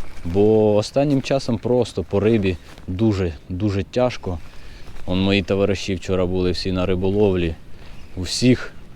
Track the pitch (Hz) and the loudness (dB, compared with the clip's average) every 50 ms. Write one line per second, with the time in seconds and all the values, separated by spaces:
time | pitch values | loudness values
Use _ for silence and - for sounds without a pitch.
0 | - - - - - 85 87 101 104 107 110 110 107 107 104 104 104 - - 135 | -4 -6 -6 -6 -6 -2 2 4 4 6 6 6 6 6 4 2 2 0 0 0
1 | 143 151 139 135 - - 139 135 - - 117 - - 120 123 123 113 - - 98 | 2 2 2 0 2 0 -2 -2 0 -2 -2 -2 0 0 2 2 0 0 -2 -6
2 | - - 101 101 98 110 117 107 95 95 87 - - - - - - - 92 92 | -6 0 0 2 4 4 4 4 2 0 -2 -2 -8 -18 -18 -16 -10 -8 -2 2
3 | 113 110 101 92 92 85 76 - - - 95 90 104 104 98 98 90 - - 123 | 2 2 2 2 0 -2 -4 -8 -10 -8 -6 -2 -2 0 0 -2 -4 -2 0 0
4 | 127 123 - - - 95 87 - - - - - - - - - - - - - | 0 0 0 -4 -6 -6 -6 -6 -8 -12 -12 -14 -14 -14 -14 -14 -14 -10 -8 -6
5 | - 90 92 95 98 98 101 101 87 - 101 98 101 104 95 - - - 95 87 | -2 0 0 2 2 4 2 2 2 2 2 2 2 2 0 -2 -2 -4 -4 -4
6 | - - 92 92 92 90 92 92 90 90 101 - - 95 92 92 90 98 92 90 | -2 -2 0 0 0 0 0 0 0 0 0 -2 -2 -2 -2 0 0 0 0 0
7 | 95 95 98 104 107 98 92 90 85 82 78 - - - - - - - - - | 0 0 2 4 4 4 4 2 0 -2 -4 -6 -12 -14 -14 -14 -12 -14 -14 -14
8 | - - - 92 90 - - - 120 127 120 - - - - - - - - | -14 -12 -10 -8 -8 -6 -4 2 4 4 4 4 0 -10 -12 -14 -16 -16 -18